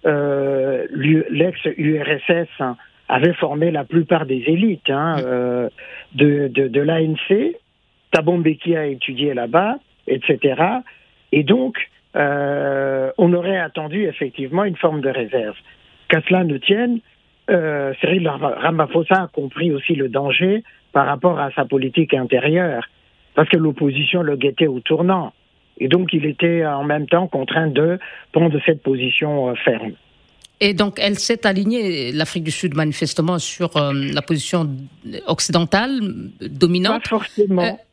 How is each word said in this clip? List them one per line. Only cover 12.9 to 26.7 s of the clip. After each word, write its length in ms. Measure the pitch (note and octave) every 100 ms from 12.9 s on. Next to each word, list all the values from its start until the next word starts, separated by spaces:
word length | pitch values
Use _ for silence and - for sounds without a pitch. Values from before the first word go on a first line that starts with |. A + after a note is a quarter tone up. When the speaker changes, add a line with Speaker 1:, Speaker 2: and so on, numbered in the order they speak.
| C3+ C3 C3
Speaker 1:
on 160 | F3
aurait 260 | F3 F3 F#3+
attendu 460 | D#3+ E3 D#3 F3
effectivement 600 | G3 C3+ C#3 - C3+ E3
une 120 | G3+ E3
forme 240 | E3+ D#3
de 80 | C3+
réserve. 480 | C3 A2 B2+ G#2+ - _ _ _ _ _
Qu'à 120 | E3 -
cela 140 | F#3
ne 140 | E3+ C#3
tienne, 420 | - G3+ A#3+ A#3 _ _ _ _ -
euh, 440 | F3 D#3 D3 C#3 C3+
Cyril 280 | - F#3 E3
Ram-, 260 | C#3 C#3+ -
Ramaphosa 640 | C#3+ D#3+ D3 D#3 E3 F#3+
a 40 | F3
compris 440 | - C#3 - E3+
aussi 220 | C#3+ -
le 140 | D#3+ C3+
danger 560 | B2 C#3 C3 F#3 G#3 - _ _
par 140 | C#3 C#3
rapport 320 | C#3 F3 D#3
à 120 | C#3+
sa 120 | C3
politique 480 | C3 C#3 C3 A#2+ D#3
intérieure, 720 | C#3 B2 B2+ D3 E3 F3+ B2 - _ _ _ _
parce 140 | - D3+
que 80 | F3
l'opposition 680 | D#3 C#3+ D3 C3+ D3+ F3+
le 140 | D#3 C#3+
guettait 300 | C#3 C3+ D#3+
au 140 | B2+
tournant. 520 | - D#3 F3 F#3+ C3 _ _ _ _ -
Et 100 | C3
donc, 240 | E3+ F3+
il 140 | D#3+ D3+
était 400 | C#3+ E3+ E3+
en 160 | D#3